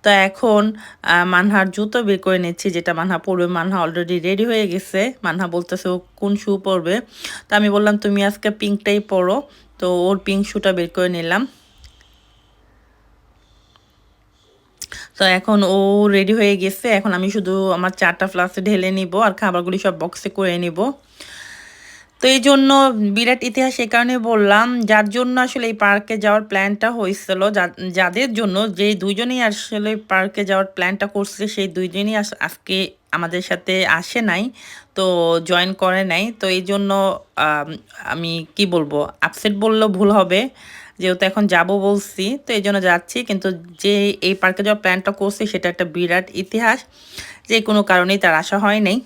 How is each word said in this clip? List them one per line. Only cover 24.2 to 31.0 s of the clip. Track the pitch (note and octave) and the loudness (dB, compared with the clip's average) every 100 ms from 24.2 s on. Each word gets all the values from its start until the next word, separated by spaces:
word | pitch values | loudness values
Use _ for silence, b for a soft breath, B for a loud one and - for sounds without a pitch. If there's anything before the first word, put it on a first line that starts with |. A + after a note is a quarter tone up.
| A3+ A3 G3+ G#3 A#3+ B3 | 0 2 6 4 4 0
যার | G#3+ G#3+ G#3+ | 2 4 2
জন্য | A#3 B3 B3+ | -2 0 0
আসলে | B3+ C4 A3+ | -2 -2 -6
এই | |
পার্কে | G#3+ G3+ G3+ G#3 A3 | 0 2 2 -2 -2
যাওয়ার | G#3 G#3+ | 2 2
প্ল্যানটা | G#3+ G3 G3 G#3 A3+ | 0 -2 0 0 -2
হয়েছিল, | A#3 F#3+ G3 - F#3 G3+ | -2 -4 -4 -4 0 0
যা-, | G3+ F3 - F#3 | 0 -2 -4 -6
যাদের | F3+ F3+ F#3+ C4 | 0 0 0 -2
জন্য, | A3 G#3 F#3 A3 F3+ | -2 -2 0 -2 0
যে | G#3 G3+ | 0 0
দুইজনেই | F#3+ G3+ A#3+ B3+ | -2 -2 -4 0
আসলে | A3+ G#3 - G#3+ G#3 G#3+ | -2 -2 -6 -4 -4 -4
পার্কে | G#3+ F#3+ F#3+ G3+ G3 | -2 0 0 -4 0
যাওয়ার | F#3+ G3 | 0 -2
প্ল্যানটা | F#3+ F3+ G3 | -2 -4 -2